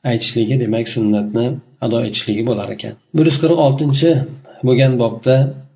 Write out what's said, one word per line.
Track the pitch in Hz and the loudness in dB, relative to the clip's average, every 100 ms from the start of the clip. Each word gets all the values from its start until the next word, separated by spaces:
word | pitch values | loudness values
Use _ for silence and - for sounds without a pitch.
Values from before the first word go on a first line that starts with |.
aytishligi, | 135 117 - - 110 131 | -2 -2 -2 -2 0 0
demak, | 113 113 117 | 0 -2 -4
sunnatni | - 107 104 104 110 120 131 - _ | -2 0 0 0 -2 -2 -4 -12 _
ado | 117 117 | -2 -2
etishligi | 117 - - 104 | -2 -6 -4 -4
bo'lar | 117 107 101 | -2 -4 -6
ekan. | 107 110 107 _ | -10 -12 -14 _
Bir | 156 160 | 0 2
yuz | 139 | 2
qirq | 160 170 | 0 4
oltinchi | 143 135 151 135 165 156 117 - - - | 2 2 0 2 2 2 -2 -10 -20 -4
bo'lgan | 127 127 135 | 0 4 4
bobda | 123 117 107 - 131 135 - - | 2 -2 -2 2 2 2 -2 -20